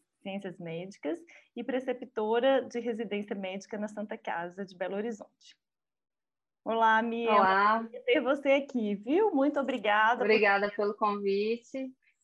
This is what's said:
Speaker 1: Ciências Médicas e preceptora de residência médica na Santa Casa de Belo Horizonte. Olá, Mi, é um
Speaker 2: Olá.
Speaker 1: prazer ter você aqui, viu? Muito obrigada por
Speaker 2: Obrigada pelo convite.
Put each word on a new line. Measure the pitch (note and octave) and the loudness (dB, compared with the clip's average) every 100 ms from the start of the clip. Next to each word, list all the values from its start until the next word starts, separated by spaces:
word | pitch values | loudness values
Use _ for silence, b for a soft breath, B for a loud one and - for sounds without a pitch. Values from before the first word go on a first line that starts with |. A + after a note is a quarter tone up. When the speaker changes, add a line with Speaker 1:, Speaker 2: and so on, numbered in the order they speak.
| _ _ | _ _
Speaker 1:
Ciências | G3+ G3 G3 E3+ | -10 -8 -10 -10
Médicas | E3+ E3 F#3+ - C#4+ E4+ - b b - | -10 -10 -10 -10 -8 -8 -10 b b -10
e | |
preceptora | A#3+ C4 B3+ B3+ C4 - G#3+ A#3 C4+ C4+ | -4 -4 -4 -6 -8 -6 0 2 4 2
de | A#3 A#3+ | 0 -6
residência | A#3 G#3+ A3 G#3 G3+ | -6 -6 -4 -6 -6
médica | G3+ F#3+ G3 - G#3+ | -8 -8 -10 -10 -8
na | G#3+ | -8
Santa | G#3+ G#3 A3 | -8 -10 -10
Casa | - E3+ F3 F3+ | -8 -8 -8 -10
de | F#3+ F3+ | -14 -8
Belo | F#3 | -6
Horizonte. | G3 A3 G#3 - _ - _ _ _ _ _ _ _ _ _ _ _ | -4 -6 -8 -14 _ -20 _ _ _ _ _ _ _ _ _ _ _
Olá, | G3+ A3+ A3+ A3 | -4 2 4 4
Mi, | A#3 A#3 A#3 | 2 -2 2
é | |
um | |
Speaker 2:
Olá. | G#3 F#3+ F#3+ G#3 A3+ | 4 4 4 4 2
Speaker 1:
prazer | A3+ - | -2 -6
ter | - D4 | 0 2
você | B3 C4+ C#4 | 2 0 2
aqui, | C#4 C#4 B3 G#3 | 2 2 -2 -2
viu? | G3+ A3+ E4 A4 | -2 0 2 4
Muito | D4+ C#4+ D4 | 2 2 0
obrigada | B3+ B3+ G3+ G#3 A3 A#3 | -2 -2 2 4 4 2
por | A3 | 4
Speaker 2:
Obrigada | G#3+ G3+ G3 G3+ | 4 4 4 0
pelo | - G#3 | 0 -2
convite. | G#3+ G#3+ G3+ G3 G3 G#3+ A#3+ - C4+ C4+ - _ _ | 0 -2 0 0 0 0 -4 -6 -10 -10 -12 _ _